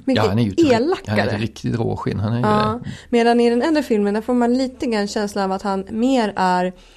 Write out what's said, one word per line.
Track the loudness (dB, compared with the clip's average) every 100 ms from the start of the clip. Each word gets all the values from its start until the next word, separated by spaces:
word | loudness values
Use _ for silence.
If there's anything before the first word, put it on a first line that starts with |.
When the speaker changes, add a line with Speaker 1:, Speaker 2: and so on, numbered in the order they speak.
Speaker 1:
Mycket | 0 0
Speaker 2:
Ja, | 2
han | 2
är |
ju | 0
ett | 2
ri-, | 4
Speaker 1:
elakare. | 4 2 -2 -2 -2
Speaker 2:
han | 0
är |
ett | -2
riktigt | -4 -6 -4
råskinn. | -2 -2 -4 -4 -2
Han | -2
är | 0
ju |
Speaker 1:
Ja. | 2 2 0 -4
Speaker 2:
det. | -8 -14 -2
Speaker 1:
Medan | 2 4 4
i | 4
den | 2
äldre | 2 0
filmen, | 0 0 2
där | -2
får | 0
man | 0 2 2
lite | -2 -4 -4
grann | -2 -2
känslan | -2 -4 -2
av | -2
att | -2
han | -4 -4 -4
mer | -2 0 2 0 0
är, | 0 2 0 -4 -18